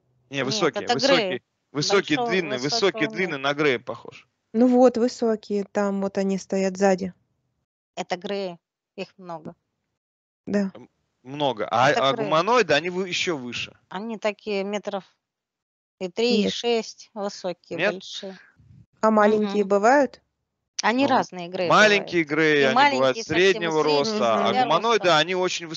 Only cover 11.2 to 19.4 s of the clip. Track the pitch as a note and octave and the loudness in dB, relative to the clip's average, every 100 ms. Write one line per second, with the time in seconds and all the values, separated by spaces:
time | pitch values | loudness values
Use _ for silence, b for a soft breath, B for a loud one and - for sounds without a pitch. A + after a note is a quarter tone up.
11.2 | B2 C#3+ C#3+ A2 G2 A2+ C3 - C3+ A#2+ | -12 -2 -2 0 0 2 4 4 2 0
12.2 | C#3+ D#3 F#3+ B3 F3 D3 F3 F3+ F#3+ E3+ | 0 0 2 2 2 0 0 -4 -4 -4
13.2 | F#3 D3+ B2 A#2 - - - F#3 A3+ G#3+ | -4 -6 -6 -10 -12 -16 -14 -12 -10 -6
14.2 | A3 G3+ G#3+ G3 G3 G#3 G3+ G3 - _ | -6 -6 -6 -6 -4 -6 -6 -10 -12 _
15.2 | _ _ _ _ _ _ _ - F#3 - | _ _ _ _ _ _ _ -10 -8 -2
16.2 | A#3+ A#3 F#3+ - A#3+ A#3 - - - A3 | 0 2 0 -2 -2 -2 -4 -14 -16 -10
17.2 | G3+ - F#3 E3+ - E3+ G3 F#3 - - | -10 -8 -10 -10 -10 -4 -2 -4 -10 -14
18.2 | G3 F#3 _ _ _ - _ _ A3 G#3+ | -14 -16 _ _ _ -20 _ _ 2 6
19.2 | G#3 G#3+ | 4 4